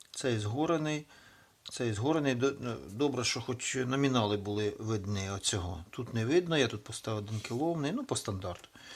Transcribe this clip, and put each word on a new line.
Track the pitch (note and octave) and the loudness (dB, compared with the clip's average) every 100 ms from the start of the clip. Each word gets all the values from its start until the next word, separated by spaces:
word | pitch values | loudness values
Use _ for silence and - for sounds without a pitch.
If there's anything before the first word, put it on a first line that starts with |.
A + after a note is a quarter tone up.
| - | -14
Цей | - C3 A2 | -2 0 2
згорений. | G#2 C3 D#3+ E3 D3+ D3+ - - - - - _ - | 0 0 2 2 2 -2 -4 -16 -20 -20 -20 _ -12
Цей | - A#2 | -2 0
згорений. | G2+ C#3 D#3+ C#3 | 2 2 2 2
До-, | A#2+ C3+ | 4 2
е, | C#3 B2 C2+ C2+ | 0 -4 -6 -8
добре, | G#2+ D3 B2 | 0 2 2
що | A2+ B2 | 0 0
хоч | B2+ A#2+ - | -2 -4 -2
номінали | C3 B2 C3+ C#3 B2 G#2 G#2 | -2 0 2 4 4 4 2
були | G2+ G#2 G#2 - | 0 0 0 -2
видні | A2 G#2+ G2 G2+ G2 | -2 -2 0 -2 -2
оцього. | F#2+ - G2+ F2 E2+ - | -2 0 0 -2 -6 -8
Тут | - A#2 | -8 -4
не | A#2 | -2
видно, | A2+ F3 E3+ D#3 | 2 2 4 4
я | A2+ | 2
тут | G#2+ | 0
поставив | - - A2+ G#2+ | -8 -8 -4 -4
один | G#2 A2 | -2 -6
кілоомний, | - A#2+ E3 E3 C#3+ | -2 0 0 0 0
ну, | B3 | -2
по | B3+ | -2
стандарту. | - - F#2+ F2+ F2 - - - | -2 -2 -4 -4 -8 -14 -20 -18